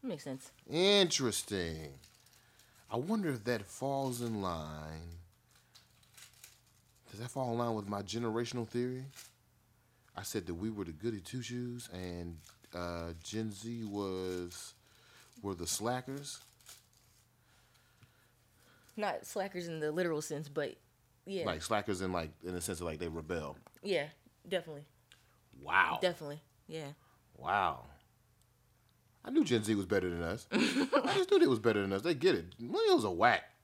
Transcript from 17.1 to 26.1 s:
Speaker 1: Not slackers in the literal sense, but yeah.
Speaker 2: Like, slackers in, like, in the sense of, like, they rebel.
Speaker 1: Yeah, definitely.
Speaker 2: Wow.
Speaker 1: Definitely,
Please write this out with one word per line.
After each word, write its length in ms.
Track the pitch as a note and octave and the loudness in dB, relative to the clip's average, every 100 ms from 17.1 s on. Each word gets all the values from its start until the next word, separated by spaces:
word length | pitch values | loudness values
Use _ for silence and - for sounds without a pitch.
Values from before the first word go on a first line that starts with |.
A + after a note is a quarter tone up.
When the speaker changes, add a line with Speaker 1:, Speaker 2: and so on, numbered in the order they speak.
| _ _ _ _ _ _ _ _ _ - _ _ _ _ _ _ - _ - | _ _ _ _ _ _ _ _ _ -20 _ _ _ _ _ _ -20 _ -2
Speaker 1:
Not 280 | G#3 D3 - | 0 0 -4
slackers 420 | - G3 F#3 E3+ | -4 -4 -4 -6
in 120 | D#3+ | -2
the 100 | D3+ | -2
literal 300 | D#3 F3+ D#3 | 2 2 2
sense, 300 | D3+ D3 D3 | -2 -6 -4
but 240 | C#3+ D3 - _ _ _ _ | -2 -4 -6 _ _ _ _
yeah. 220 | - G3 C#3+ | -8 -4 -2
Speaker 2:
Like, 160 | D#2+ | -4
slackers 400 | D#2+ G#2+ G2+ F#2+ | 0 0 2 0
in, 100 | F#2+ | 0
like, 180 | F2+ D#2 D#2+ | -2 -4 -8
in 80 | F2 | -6
the 80 | F2+ | -4
sense 200 | E2+ F2 | -4 -4
of, 60 | E2+ | -4
like, 120 | D#2 | -4
they 100 | E2+ | -4
rebel. 480 | E2 D#2 F2 D2+ C#2 - - | -6 -4 -4 -4 -12 -18 -12
Speaker 1:
Yeah, 240 | F#3+ F3+ D3 - _ _ - | -2 -2 -2 -10 _ _ -6
definitely. 360 | F3+ D#3+ D3 D3 _ _ - _ _ _ - | -6 -6 -14 -16 _ _ -20 _ _ _ -18
Speaker 2:
Wow. 360 | C#2+ F2+ - - | 0 4 4 4
Speaker 1:
Definitely, 400 | F3+ | 0